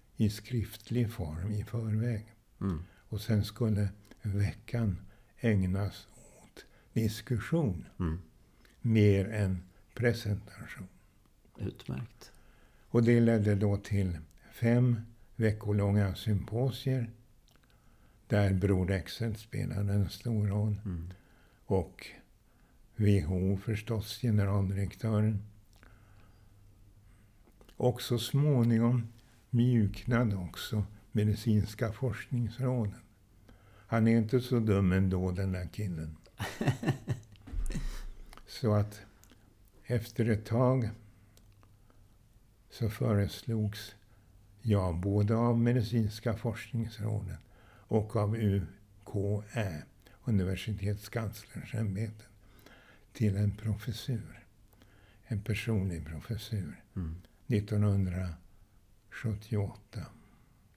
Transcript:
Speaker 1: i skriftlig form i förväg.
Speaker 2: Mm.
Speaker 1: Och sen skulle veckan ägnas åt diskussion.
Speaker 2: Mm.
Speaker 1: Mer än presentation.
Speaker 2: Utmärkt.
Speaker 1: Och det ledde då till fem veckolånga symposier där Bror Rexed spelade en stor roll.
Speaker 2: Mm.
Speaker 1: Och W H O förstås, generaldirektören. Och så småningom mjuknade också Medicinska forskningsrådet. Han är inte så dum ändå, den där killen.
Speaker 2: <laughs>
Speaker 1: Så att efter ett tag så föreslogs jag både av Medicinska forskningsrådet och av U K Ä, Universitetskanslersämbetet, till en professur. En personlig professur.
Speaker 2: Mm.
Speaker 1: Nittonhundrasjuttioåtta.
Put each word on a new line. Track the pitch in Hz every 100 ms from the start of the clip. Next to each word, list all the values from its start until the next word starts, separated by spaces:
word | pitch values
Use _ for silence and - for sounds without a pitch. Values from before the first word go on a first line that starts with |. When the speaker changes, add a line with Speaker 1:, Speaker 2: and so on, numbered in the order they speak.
| _ -
Speaker 1:
i | 107
skriftlig | 107 - 127 101 - - 117 113
form | - 80 78 92
i | 104
förväg. | 104 117 113 107 120 110 110 - _ -
Speaker 2:
Mm. | 98 82 90 - _
Speaker 1:
Och | 107
sen | - 107
skulle | - - 117 104 101 - - -
veckan | 104 101 101 - - 120 113 90 - - _ _
ägnas | 117 101 92 95 101 - - -
åt | - - - - - - _
diskussion. | - 110 104 - 120 - 165 143 85 - -
Speaker 2:
Mm. | 87 82 - - - _ - _
Speaker 1:
Mer | 120 110 104 98 95
än | 110 98 92 - - -
presentation. | - 120 113 107 104 - - - - 92 - _ _ _ _ _ -
Speaker 2:
Utmärkt. | - - - 131 120 - - - - - - - -
Speaker 1:
Och | 120
det | 117 120
ledde | 117 117 104 104
då | 104 101
till | - 101 95 82 76 - -
fem | - 117 120 127 117 107 - - -
veckolånga | 110 107 104 104 101 101 98 90
symposier | - 101 - 113 135 110 - 131 113 - - _ _ _ _ _ _ - - _ -
där | 104 101
Bror | 95 95 95 92
Rexed | 95 - - 113 104
spelade | - 104 98 95 101
en | 101 101
stor | - 120 113 104
roll. | 101 110 104 107
Speaker 2:
Mm. | 87 82 92 - - - _ -
Speaker 1:
Och | 95 82 - - - - _ _ _ _ - - -
W | 104 101
H | 76 92
O | 95 98
förstås, | - 104 - 110 104 -
generaldirektören. | 123 104 98 101 95 98 98 - 110 107 107 107 104 - - - - - - - - - - - - - - - - - - - - - - -
Och | 123 117
så | - 120
småningom | - 135 147 135 117 117 117 123 110 - - - _
mjuknade | 120 123 123 104 - - 120 120 98
också | 90 - - 107 104 - -
Medicinska | 107 104 104 - 107 104 - 113
forskningsrådet. | 107 131 107 - 120 117 - 127 127 107 - - _ _ - - - - - -
Han | 113 113
är | 117
inte | 107 131
så | 120 120
dum | 110 98 98
ändå, | 92 95 92 92
den | 90 98
där | 92 87
killen. | - 107 82 78 78 - - 196 - - - 233 - - - -
Speaker 2:
<laughs> | - - - - - - - - - - - -
Speaker 1:
Så | - 120
att | 104 107 - - - - - - _ - -
efter | - 123 117 - 113
ett | 104 -
tag | 113 127 131 110 104 - - _ - - - - - - - - - _ _ _ _ _
så | - 113
föreslogs | 107 120 104 101 - - 113 107 107 - - - - - - - -
jag | 113 98 92 85
både | 95 101 104 113
av | 120 117
Medicinska | 117 123 104 120 110 - 123
forskningsrådet | 104 117 107 - 117 107 - 107 104 90 87 - - - - -
och | 110 104 110
av | 104 113
U | 104 98 80 - - -
K | - 104 101 104 -
Ä, | 123 104 76 - - - -
Universitetskanslersämbetet, | - 104 92 95 - 98 95 104 - 117 110 - - - - 110 110 95 110 110 - - - - - - - - -
till | - 107 98
en | 104 -
professur. | 110 104 - - - 120 80 - - _ - - - - - -
En | - 104
personlig | - 104 - 110 92 85 73
professur. | 80 - 107 - 104 85 - - -
Speaker 2:
Mm. | 82 82 - _ -
Speaker 1:
Nittonhundrasjuttioåtta. | 113 104 107 104 98 95 90 92 80 - - - _ _ _ _ - 117 104 - 107 101 - - - 82 - - - _ _ _